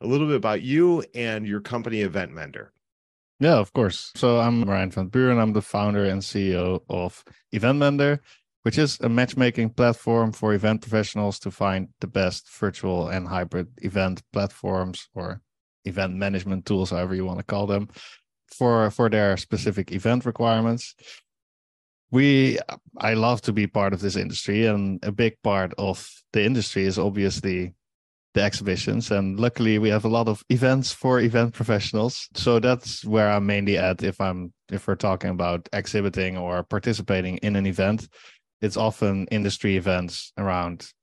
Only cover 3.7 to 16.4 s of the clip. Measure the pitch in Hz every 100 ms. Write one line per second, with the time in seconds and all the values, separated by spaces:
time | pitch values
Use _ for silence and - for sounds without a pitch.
3.7 | 131 101 - - - 123 117 117 117 101
4.7 | 98 95 98 92 127 127 120 110 104 -
5.7 | 104 104 101 98 95 - 101 95 90 90
6.7 | 92 - 92 90 - - _ _ 104 117
7.7 | 143 143 143 143 143 _ _ _ _ 117
8.7 | 151 147 - 117 117 127 135 123 120 113
9.7 | - 120 113 - 117 113 - 110 101 107
10.7 | 110 - 110 104 107 101 - 98 - 98
11.7 | 95 92 - 101 101 90 90 - - 101
12.7 | - 98 90 78 92 87 92 87 90 85
13.7 | - - 98 95 90 - 110 98 - 98
14.7 | 92 92 92 - 98 90 101 _ _ _
15.7 | _ 98 90 95 92 98 98